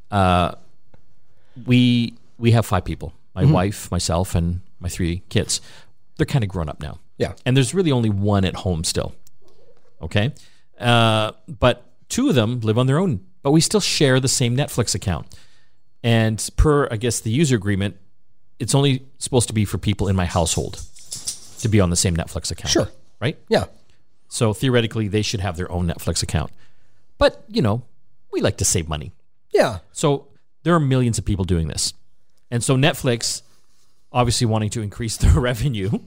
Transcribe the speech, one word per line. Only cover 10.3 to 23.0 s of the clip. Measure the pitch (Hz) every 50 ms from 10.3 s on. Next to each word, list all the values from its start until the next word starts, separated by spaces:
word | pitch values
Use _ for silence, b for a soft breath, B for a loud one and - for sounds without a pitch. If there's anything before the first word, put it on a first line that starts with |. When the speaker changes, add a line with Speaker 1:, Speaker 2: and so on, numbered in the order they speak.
| - b b b b b b b - -
Speaker 1:
Uh, | 104 120 120 117 113 113 110 110 107 110 - - - -
but | 151 - 131 123 - - - - - - - -
two | - - 262 294
of | 190
them | 123 107 110 123 123
live | 110 110 107 120
on | 131
their | 131 135 156
own, | 196 190 120 90 - - - -
but | - 139
we | 147 165
still | 156 - - 208
share | - - - - 160 135 127 131
the | 131 127
same | - - 127 117 123
Netflix | 127 143 135 - - 113 - -
account. | 98 - 98 85 65 - - b b b b b b b b b b b - - -
And | - 117 117 113 110 110 110 104 - - -
per, | - - 156 147 143 143 -
I | 117
guess, | 104 110 120 107 -
the | - 117
user | 107 139 170 135 127
agreement, | 110 92 104 101 95 98 101 - - - - - - - - - - - - - -
it's | 131 - -
only | 139 139 143 131 127 - - - -
supposed | - - 139 123 - -
to | 107
be | 110 104
for | - - 92
people | - 107 98 - 98
in | 101 95
my | 95 92
household | 82 - 90 82 82 - - - 50 - - - - - - - - - - - - - - - - - -
to | - 113
be | 101 104
on | 92 87
the | 87
same | - - 98 85
Netflix | 80 - - - 80 - -
account. | - - - -
Speaker 2:
Sure. | - 349 - - - -